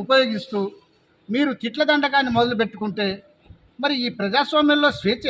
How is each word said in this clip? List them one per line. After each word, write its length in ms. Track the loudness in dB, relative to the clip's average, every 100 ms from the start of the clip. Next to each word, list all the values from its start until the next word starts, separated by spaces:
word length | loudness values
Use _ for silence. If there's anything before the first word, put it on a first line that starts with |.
| 2
ఉపయోగిస్తూ 540 | 2 2 -2 -6 -4 -4 -8 _ _ _ _ -4
మీరు 220 | 0 0 -2
తిట్ల 200 | -8 -2 2
దండకాన్ని 420 | 2 2 2 2 2
మొదలుపెట్టుకుంటే 720 | 0 0 -2 -4 -8 -4 -4 -4 -12 _ _ -20 _ -6
మరి 120 | -2 -2 -4
ఈ 20 | -4
ప్రజాస్వామ్యంలో 720 | -2 0 2 2 4 4 2 2
స్వేచ్ఛ 260 | -2 -2 0